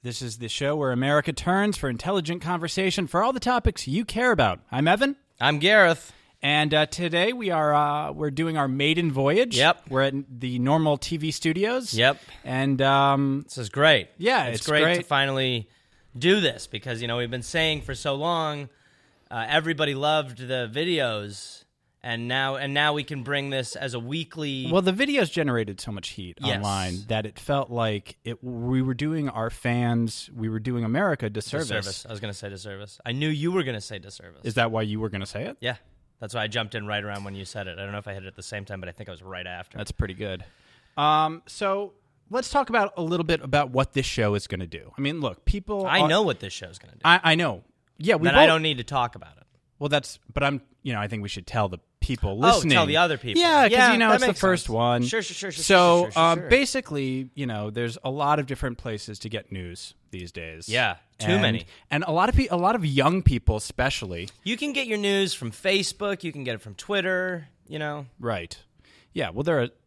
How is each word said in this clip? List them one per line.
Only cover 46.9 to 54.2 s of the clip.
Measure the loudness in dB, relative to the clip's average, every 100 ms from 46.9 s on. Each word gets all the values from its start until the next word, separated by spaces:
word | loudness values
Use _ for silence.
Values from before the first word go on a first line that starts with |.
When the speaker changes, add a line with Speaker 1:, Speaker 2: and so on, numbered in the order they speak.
Speaker 2:
do. | 0 6
Speaker 1:
I, | 6
I | 6 4
know. | 2 -4 -12 _ _ _
Yeah, | 2 4
we |
Speaker 2:
Then | 6
I | 8 8
Speaker 1:
both | 8
Speaker 2:
don't |
need | 2 -4
to |
talk | -2 -2 -2
about | -6 -20 -20
it. | _ _ _ _
Speaker 1:
Well, | 0
that's, | 0 -2 -16 _
but | -2
I'm, | 0 -2 _ _
you | -6
know, | -4
I | -4
think | -4
we | -8
should | -10 -6
tell | -2 -2
the | -4 _ _
people | -4 -2 -2 4
Speaker 2:
Oh, |
tell | 6 6
Speaker 1:
listening. | 6 4 4
Speaker 2:
the | 4
other | 2 0
people. | -2 2
Speaker 1:
Yeah, | 4 6
'cause, | 6
Speaker 2:
Yeah, | 8 6
Speaker 1:
you | 6
know, | 4
Speaker 2:
that |
Speaker 1:
it's | 4